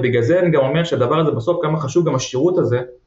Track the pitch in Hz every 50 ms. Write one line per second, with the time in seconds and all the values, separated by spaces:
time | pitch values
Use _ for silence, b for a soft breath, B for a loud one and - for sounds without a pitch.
0 | 123 123 117 120 110 - 170 180 180 175 156 143 131 131 147 165 170 - 139 120
1 | 123 117 151 156 160 151 143 120 117 - 175 - - 151 156 156 151 127 - 170
2 | 170 156 139 127 - - - 127 143 180 185 180 139 113 117 123 139 - - -
3 | _